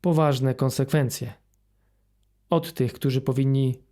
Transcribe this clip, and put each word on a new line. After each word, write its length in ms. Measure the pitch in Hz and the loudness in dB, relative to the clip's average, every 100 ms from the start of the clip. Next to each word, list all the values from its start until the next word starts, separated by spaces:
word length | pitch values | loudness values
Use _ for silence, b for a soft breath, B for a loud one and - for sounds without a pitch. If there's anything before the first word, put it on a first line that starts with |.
poważne 540 | 175 160 151 135 131 127 | 2 2 2 2 0 0
konsekwencje. 760 | 131 - 135 156 127 - 117 - _ _ _ _ _ _ _ _ _ _ _ | -2 0 0 0 0 -4 -10 -12 _ _ _ _ _ _ _ _ _ _ _
Od 240 | 165 170 | -2 -2
tych, 200 | - 123 | -4 -4
którzy 280 | - 139 131 | -2 -2 0
powinni 540 | 139 127 135 135 131 127 _ | -2 0 2 2 0 -4 _